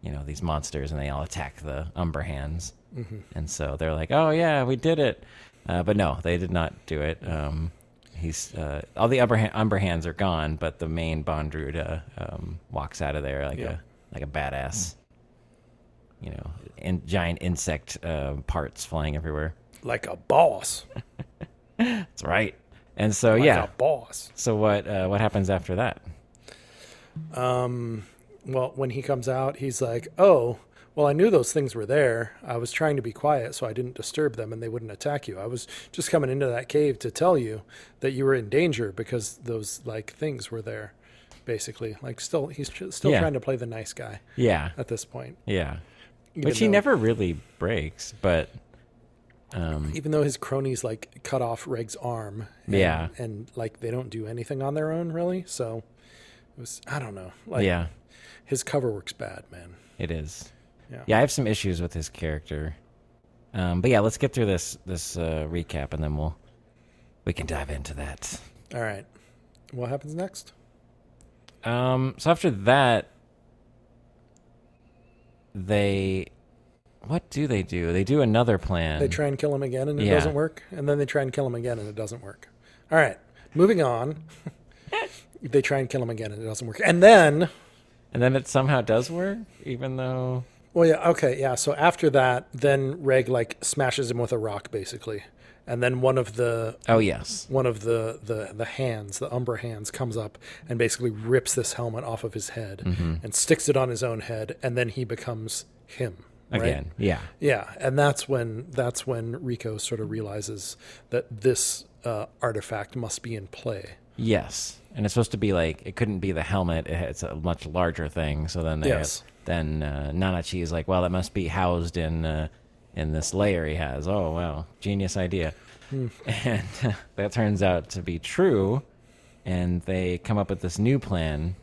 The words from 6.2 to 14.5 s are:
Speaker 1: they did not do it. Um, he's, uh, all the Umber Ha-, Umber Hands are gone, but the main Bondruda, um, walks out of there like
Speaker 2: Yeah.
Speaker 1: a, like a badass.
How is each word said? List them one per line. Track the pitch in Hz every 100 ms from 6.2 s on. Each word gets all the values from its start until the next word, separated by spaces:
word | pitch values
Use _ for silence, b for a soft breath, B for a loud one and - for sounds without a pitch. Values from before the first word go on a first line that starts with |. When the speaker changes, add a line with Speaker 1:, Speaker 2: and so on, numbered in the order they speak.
Speaker 1:
they | 85 87
did | 90
not | 87 80 - -
do | 78
it. | 76 80 -
Um, | 78 73 78 80 - - _ - 80
he's, | 80 80 - -
uh, | 76 71 - -
all | 117
the | 131
Umber | 120 110
Ha-, | 110
Umber | - 110 101
Hands | 98 85 82
are |
gone, | 82 98 82 76 78
but | 82 -
the | 82
main | 80 82 80
Bondruda, | 71 76 76 78 71 80 76 80 - -
um, | 85 80 85 82 _
walks | 78 71 -
out | 73 73
of |
there | 67 69 69
like | 67
Speaker 2:
Yeah. | - 80
Speaker 1:
a, | - _ _
like | -
a | 73
badass. | 73 69